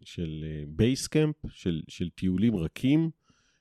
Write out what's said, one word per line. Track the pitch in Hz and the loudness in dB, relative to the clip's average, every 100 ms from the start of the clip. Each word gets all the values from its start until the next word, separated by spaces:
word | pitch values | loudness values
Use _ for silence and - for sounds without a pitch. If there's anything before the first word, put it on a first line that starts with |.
של, | - - 82 78 78 | -14 -6 -6 -6 -8
אה, | 78 73 | -8 -8
בייס | 80 113 135 - | 2 2 2 0
קמפ, | 151 156 147 - | 2 2 -2 -12
של, | - 95 80 - | -6 -2 -2 -6
של | - 87 | -6 -6
טיולים | - 92 92 117 101 | -2 0 2 2 2
רכים | 80 - 131 151 165 - _ _ _ _ | -4 0 2 4 2 -4 _ _ _ _